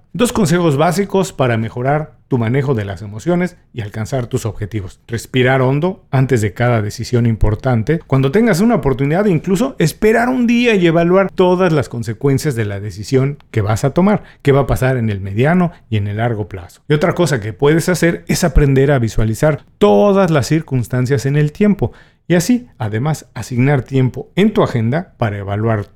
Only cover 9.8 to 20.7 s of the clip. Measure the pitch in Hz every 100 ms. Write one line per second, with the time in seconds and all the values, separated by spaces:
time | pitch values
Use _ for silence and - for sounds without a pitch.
9.8 | 156 - 214 226 240 254 233 233 240 208
10.8 | 170 165 170 185 185 - 180 180 185 156
11.8 | 120 120 117 110 143 135 151 117 104 98
12.8 | 107 87 107 131 135 143 _ 113 101 110
13.8 | 139 151 190 208 - - - 139 127 123
14.8 | 127 131 113 98 98 101 135 185 170 -
15.8 | - 110 101 104 120 107 104 92 87 -
16.8 | - 151 180 - 175 139 101 107 143 160
17.8 | 160 175 170 175 - 165 175 - 143 135
18.8 | 135 143 113 - 110 110 151 147 - -
19.8 | 202 202 202 196 185 156 113 156 160